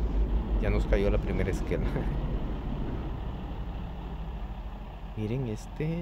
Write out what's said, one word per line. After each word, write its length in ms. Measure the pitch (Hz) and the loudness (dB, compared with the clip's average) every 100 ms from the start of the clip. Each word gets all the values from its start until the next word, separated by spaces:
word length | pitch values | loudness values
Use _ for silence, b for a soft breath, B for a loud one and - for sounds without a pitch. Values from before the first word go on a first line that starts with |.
| - - - - - 107 | 2 4 4 4 4 4
ya 120 | 104 | 4
nos 160 | 101 - | 4 4
cayó 240 | 107 101 | 6 6
la 80 | 98 | 4
primera 320 | - 92 92 | 2 2 2
esquela. 340 | 90 - 87 - | 2 0 2 2
<laughs> 3250 | - - - - - - - - - - - - - - - - - - - - - - - - - - - - - - - - 104 | 2 0 0 0 0 -2 -2 -2 -2 -2 -2 -4 -4 -4 -6 -6 -6 -6 -6 -6 -6 -6 -6 -6 -6 -6 -8 -8 -8 -10 -10 -8 -4
Miren, 280 | 107 127 123 | -2 0 0
este, 380 | 107 - - 156 165 | -4 -6 -4 -2 -2